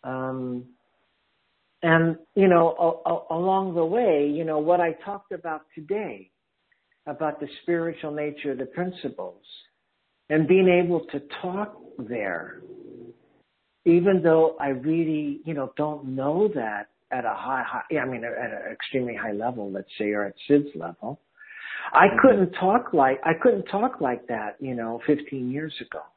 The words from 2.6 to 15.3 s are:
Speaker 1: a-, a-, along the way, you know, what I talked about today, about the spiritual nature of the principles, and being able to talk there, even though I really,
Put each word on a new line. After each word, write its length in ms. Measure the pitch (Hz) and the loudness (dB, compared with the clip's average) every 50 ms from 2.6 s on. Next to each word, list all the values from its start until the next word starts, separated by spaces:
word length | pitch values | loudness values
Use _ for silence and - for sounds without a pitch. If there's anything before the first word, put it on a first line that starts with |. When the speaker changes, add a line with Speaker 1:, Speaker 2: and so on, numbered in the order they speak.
| 165 165 - - 175 165 165 - - | 6 4 2 2 0 0 0 0 -2
Speaker 1:
a-, 60 | - | -2
a-, 260 | 170 - - - 160 165 | -2 -2 -4 -4 -4 -2
along 380 | 175 190 190 190 190 190 170 | 0 2 2 0 0 -2 0
the 100 | 170 165 | 0 0
way, 420 | 160 185 233 247 208 165 147 143 147 147 | 0 0 2 2 4 4 4 2 0 0
you 120 | 156 165 | -2 -2
know, 120 | 160 156 151 | -2 -2 -2
what 220 | 151 160 175 175 | 2 2 4 4
I 140 | 175 165 160 165 - | 4 0 -2 -6 -10
talked 260 | 196 202 196 _ _ | -12 -12 -12 _ _
about 300 | 190 170 - 170 156 - _ _ _ | -14 -10 -8 -8 -8 -8 _ _ _
today, 560 | - 151 147 196 214 208 165 113 98 92 _ _ _ _ _ _ _ _ _ _ _ _ _ _ _ _ | -18 -8 -6 -6 -6 -4 -8 -10 -14 -18 _ _ _ _ _ _ _ _ _ _ _ _ _ _ _ _
about 340 | 151 143 147 160 151 147 - | -12 -8 -4 -4 -4 -4 -6
the 80 | 151 143 - - | -10 -12 -12 -12
spiritual 480 | - - 175 170 165 170 156 160 - 156 | -4 -2 -2 -2 -2 -4 -6 -8 -8 -8
nature 440 | 147 147 151 151 147 147 - 147 131 | -6 -6 -6 -6 -8 -6 -6 -6 -4
of 40 | 123 | -4
the 80 | 131 | -8
principles, 760 | 127 - 175 180 185 180 - - 135 - - 92 92 90 _ _ _ - - - _ _ _ _ _ _ _ _ _ _ _ _ _ | -10 -6 -6 -6 -6 -6 -8 -10 -10 -10 -8 -12 -12 -14 _ _ _ -20 -20 -20 _ _ _ _ _ _ _ _ _ _ _ _ _
and 160 | 151 156 160 143 | 2 2 4 6
being 200 | 180 190 185 185 | 6 8 8 8
able 380 | 175 175 175 170 175 160 165 - | 6 6 4 4 2 0 -2 -4
to 100 | - 143 139 - - - | -10 -10 -10 -10 -14 -10
talk 380 | - 185 180 196 208 208 - - - - - - | -8 -8 -6 -6 -6 -8 -10 -20 -20 -20 -14 -14
there, 640 | 123 110 123 113 104 98 87 82 80 - - - - - - - - - - - 90 87 - _ _ _ _ _ _ _ _ _ _ _ _ _ _ | -10 -8 -6 -4 -4 -4 -4 -4 -6 -10 -14 -18 -18 -20 -20 -18 -18 -18 -18 -18 -18 -20 -20 _ _ _ _ _ _ _ _ _ _ _ _ _ _
even 360 | 170 165 175 170 202 196 185 156 | 6 6 6 6 6 4 4 6
though 320 | 165 160 160 160 160 - - | 6 6 6 6 4 2 -2
I 100 | 143 143 | -4 -4
really, 720 | 135 127 123 151 160 165 165 156 160 151 151 147 | -4 -2 -2 -2 0 0 0 0 -2 -2 -2 -4